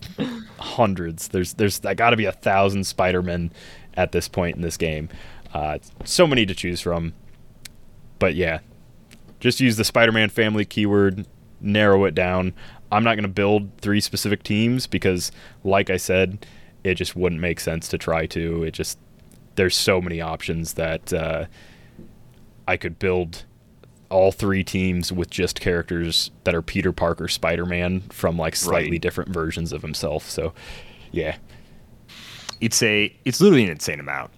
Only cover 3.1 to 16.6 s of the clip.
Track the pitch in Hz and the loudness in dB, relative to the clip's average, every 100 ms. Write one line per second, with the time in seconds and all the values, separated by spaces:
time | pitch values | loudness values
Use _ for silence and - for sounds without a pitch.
3.1 | 90 90 87 85 - - - - - 90 | 2 0 -2 -4 -8 -20 -20 -10 -2 0
4.1 | 90 - - 82 71 85 - 82 78 80 | 0 -2 -2 -2 -2 -4 -2 -4 -4 -8
5.1 | - - - - 76 76 73 - - - | -12 -18 -18 -10 -6 -4 -6 -10 -14 -4
6.1 | - 151 127 98 90 90 87 87 85 82 | 4 4 4 2 -2 -4 -4 -4 -2 -4
7.1 | - - - - - - - - - - | -8 -20 -20 -20 -20 -20 -20 -20 -20 -14
8.1 | - 95 80 85 80 - - - - - | -2 0 2 0 -2 -10 -20 -20 -20 -20
9.1 | - - - 123 - 131 110 123 120 113 | -20 -20 -2 0 4 2 2 2 4 4
10.1 | 110 107 - 107 107 101 - 104 101 98 | 4 2 2 2 2 -2 0 2 6 4
11.1 | 95 - - - - 104 104 104 98 95 | 2 -10 -16 -20 -8 0 4 6 6 4
12.1 | 80 90 92 92 - - - - 104 113 | 2 2 2 0 -4 -16 -16 -2 2 2
13.1 | 107 101 95 101 104 98 - 101 104 - | 2 -2 0 4 4 0 -6 0 0 0
14.1 | 104 104 104 - 107 117 127 - 98 98 | -2 -2 -2 0 0 2 0 -2 0 0
15.1 | 90 - - - - 95 98 98 92 - | 0 -4 -10 -20 -8 0 2 2 -2 2
16.1 | 92 92 101 - - | 2 2 -2 -14 -20